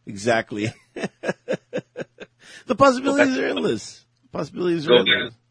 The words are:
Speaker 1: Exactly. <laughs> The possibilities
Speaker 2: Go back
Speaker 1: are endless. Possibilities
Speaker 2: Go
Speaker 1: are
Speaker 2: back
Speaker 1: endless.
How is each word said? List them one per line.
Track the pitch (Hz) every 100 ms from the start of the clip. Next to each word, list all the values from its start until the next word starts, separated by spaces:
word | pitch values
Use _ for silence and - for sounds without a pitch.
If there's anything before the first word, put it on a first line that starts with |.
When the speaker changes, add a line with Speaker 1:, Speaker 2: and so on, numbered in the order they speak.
| -
Speaker 1:
Exactly. | 98 110 113 113 107 107 - _ -
<laughs> | - _ - - - - _ 247 - - - - - _ - - -
The | 233
possibilities | 277 254 269 277 285
Speaker 2:
Go | 262
back | 269
Speaker 1:
are |
endless. | 285 220 113 - - _ _ _
Possibilities | - 160 - 180 170 143
Speaker 2:
Go | 123
Speaker 1:
are |
Speaker 2:
back | -
Speaker 1:
endless. | - 120 - _